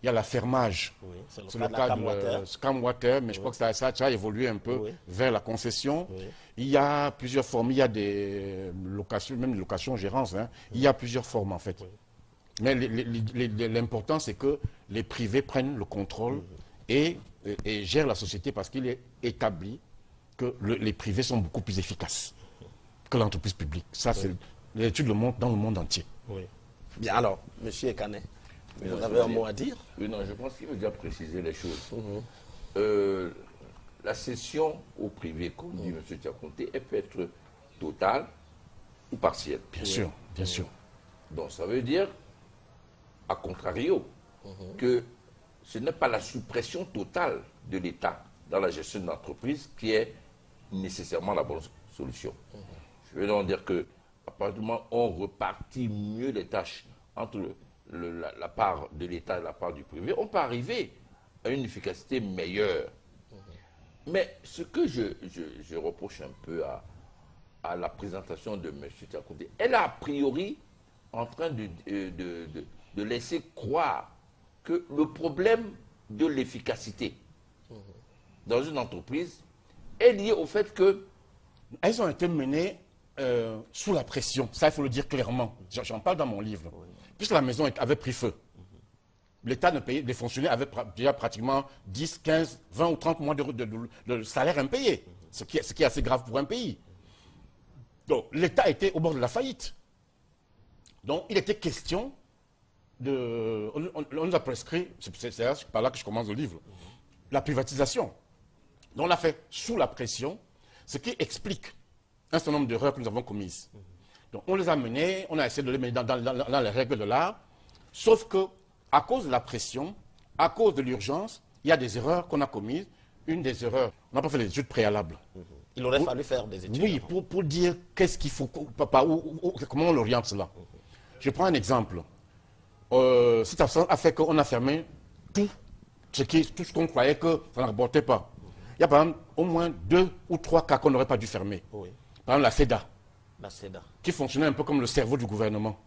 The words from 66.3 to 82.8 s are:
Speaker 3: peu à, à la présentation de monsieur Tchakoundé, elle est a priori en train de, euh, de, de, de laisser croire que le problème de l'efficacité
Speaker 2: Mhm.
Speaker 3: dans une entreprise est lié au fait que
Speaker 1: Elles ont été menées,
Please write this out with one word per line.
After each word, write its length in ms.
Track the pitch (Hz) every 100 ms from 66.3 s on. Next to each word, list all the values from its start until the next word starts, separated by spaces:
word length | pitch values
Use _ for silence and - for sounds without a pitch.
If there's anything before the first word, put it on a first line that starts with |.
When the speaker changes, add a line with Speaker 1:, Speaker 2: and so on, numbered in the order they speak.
| 67
Speaker 3:
peu 200 | - 82 69
à, 180 | 62 - - - - - - - -
à 140 | 82 87
la 120 | 85
présentation 680 | - 101 95 92 80 113 101
de 120 | 82
monsieur 360 | 69 71 - -
Tchakoundé, 420 | 76 - - - -
elle 140 | 226
est 20 |
a 140 | 240 160
priori 680 | - 147 143 139 131 202 302 - - _ _ -
en 120 | 113
train 240 | 117 - 165
de, 200 | 123 104 82 -
euh, 220 | 101 95
de, 360 | 85 90 85 82
de, 120 | 78 - - -
de 80 | 98
laisser 400 | 104 120 - 170 -
croire 600 | - 107 151 151 73 - - _ _ _ _
que 220 | - 175 -
le 140 | 147 156
problème 600 | - 165 147 196 233 214 - - - -
de 160 | 107 160
l'efficacité 880 | 135 127 113 113 117 - - 104 - - - _ _ -
Speaker 2:
Mhm. 60 | 110 101 - - - - - -
Speaker 3:
dans 160 | 120
une 160 | 147 147
entreprise 640 | 117 87 87 143 175 - - _ _ - - -
est 140 | 240
lié 180 | 208 208
au 120 | 190 160
fait 260 | 208 208
que 300 | - 190 196 - - - - - - - -
Speaker 1:
Elles 180 | 180 247
ont 80 | 190
été 200 | - 175
menées, 500 | 160 131 147 185 -